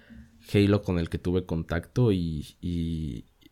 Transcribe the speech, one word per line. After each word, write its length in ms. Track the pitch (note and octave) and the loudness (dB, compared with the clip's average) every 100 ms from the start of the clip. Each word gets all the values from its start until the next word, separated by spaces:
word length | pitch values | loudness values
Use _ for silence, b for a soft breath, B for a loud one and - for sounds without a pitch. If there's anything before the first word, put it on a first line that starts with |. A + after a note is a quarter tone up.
| B B B B - | B B B B -2
Halo 280 | G#2 G2+ G2+ | 4 4 4
con 180 | - F2+ | 2 -2
el 100 | E2+ | -2
que 80 | E2 | -2
tuve 260 | F2+ F2+ | 0 -2
contacto 680 | F2+ E2 E2 E2 - - A#2+ | 0 -4 -2 -4 -2 2 2
y, 440 | F#2+ E2 D#2 - - | 2 0 -4 -8 -10
y, 680 | F2 E2+ E2 D#2+ D#2 A#1 - _ _ | -6 -2 -2 -4 -6 -8 -12 _ _